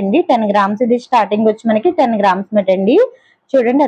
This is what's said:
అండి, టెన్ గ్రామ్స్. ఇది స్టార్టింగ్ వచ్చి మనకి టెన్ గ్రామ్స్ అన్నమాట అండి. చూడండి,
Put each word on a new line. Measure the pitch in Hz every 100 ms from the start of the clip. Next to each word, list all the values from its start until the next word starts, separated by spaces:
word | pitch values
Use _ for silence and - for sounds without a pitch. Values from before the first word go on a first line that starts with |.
అండి, | 196 262 349
టెన్ | 247 214
గ్రామ్స్. | 208 196 208 240
ఇది | 240 -
స్టార్టింగ్ | 240 196 214 220
వచ్చి | 214 226
మనకి | 220 359 349
టెన్ | 254 226
గ్రామ్స్ | 202 185 196
అన్నమాట | 208 190 185
అండి. | 196 320 523 - _ _ _
చూడండి, | 269 233 262